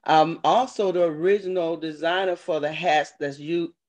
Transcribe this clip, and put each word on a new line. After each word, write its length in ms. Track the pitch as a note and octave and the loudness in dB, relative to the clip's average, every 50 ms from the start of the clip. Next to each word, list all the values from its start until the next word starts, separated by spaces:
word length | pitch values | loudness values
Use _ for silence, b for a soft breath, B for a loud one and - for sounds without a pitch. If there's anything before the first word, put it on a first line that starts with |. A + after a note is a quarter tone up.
| B | B
I'm 360 | - D#3 D#3 D#3 E3 D#3+ - - | 2 4 4 4 4 0 0 2
also 480 | D3+ F#3 A#3 C4 B3+ - - G3+ F#3 | 2 4 4 2 0 -2 -2 -2 0
the 140 | E3+ F3 F3 | 2 2 2
original 720 | E3 D3+ D3+ E3+ F#3+ G3+ G3+ F#3 F3+ F#3 F3+ E3 E3 E3+ | 0 0 0 0 2 2 0 0 -4 -4 -2 -2 -2 -4
designer 580 | D#3 D#3+ D#3+ D3+ D3 D#3+ E3 F3 F#3 G3 F#3 F3 | -4 -6 -8 -6 -4 -2 -2 0 0 0 -2 -2
for 240 | E3+ - - D#3+ D3+ | -4 -4 -4 -4 -2
the 140 | D3 D3 D#3+ | -2 -4 -4
hats 400 | D#3 F3 F3+ D#3 - - - - - | -2 0 2 2 2 2 0 -4 -8
that's 180 | D3 C#3+ C3+ D3 | -8 -8 -8 -8
you, 360 | D3 D#3 E3+ E3+ E3+ E3 - _ _ | -8 -4 -4 -4 -4 -4 -8 _ _